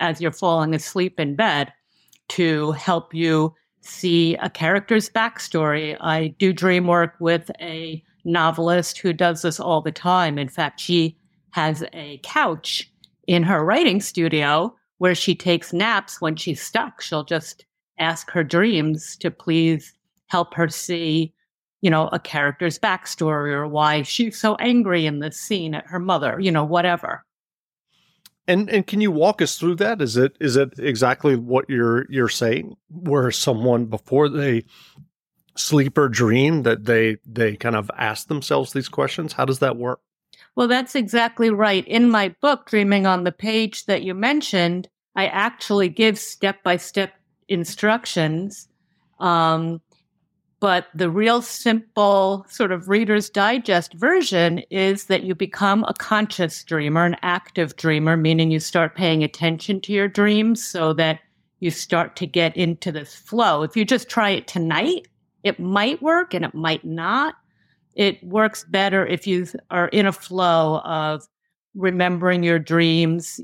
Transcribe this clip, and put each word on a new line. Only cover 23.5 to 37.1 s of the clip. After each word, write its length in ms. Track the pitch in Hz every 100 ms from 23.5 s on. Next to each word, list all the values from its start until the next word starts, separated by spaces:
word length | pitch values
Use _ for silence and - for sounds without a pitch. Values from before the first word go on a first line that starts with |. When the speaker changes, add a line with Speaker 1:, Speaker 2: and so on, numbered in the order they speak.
Speaker 1:
or 160 | 143 151
why 340 | 151 151 151
she's 360 | 135 - 226 -
so 180 | 220 208
angry 500 | 247 240 196 170 156
in 140 | 147
this 200 | 151 -
scene 340 | - 202 160
at 120 | 151 -
her 140 | 180
mother, 380 | 165 165 135 -
you 100 | 185
know, 140 | 160
whatever. 600 | 151 170 175 170 - - - _ _ _ _ _ _ _ _ _ - _ -
Speaker 2:
And, 200 | 185 208
and 160 | 214 185
can 160 | 202
you 80 | 208
walk 320 | 156 185 214
us 160 | 151 -
through 160 | 170
that? 260 | 175 208 214
Is 160 | 127 120
it, 180 | 139 -
is 160 | 151 127
it 220 | 139 -
exactly 580 | 127 113 127 127 151 127
what 320 | 120 127 -
you're, 420 | 127 117 117 -
you're 200 | 131 117
saying, 480 | - 113 135 - - _
where 420 | 160 170 143 127
someone 540 | - 143 113 123 120
before 460 | 113 113 - 135 147
they 340 | 147 139 117 - - - - - _ _ _ _
sleep 440 | - - 151 135 151
or 100 | 139
dream 540 | 107 113 120 143 160
that 240 | 120 113 110
they, 320 | 113 113